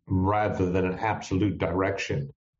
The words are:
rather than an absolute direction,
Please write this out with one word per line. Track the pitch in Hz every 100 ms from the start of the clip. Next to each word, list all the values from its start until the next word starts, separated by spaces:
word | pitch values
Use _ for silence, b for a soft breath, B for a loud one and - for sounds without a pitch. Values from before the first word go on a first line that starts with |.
| -
rather | 95 98 104 107 92 90
than | 92
an | 92 90
absolute | 110 104 - 92 104 85
direction, | 85 90 95 98 - 110 - - _ _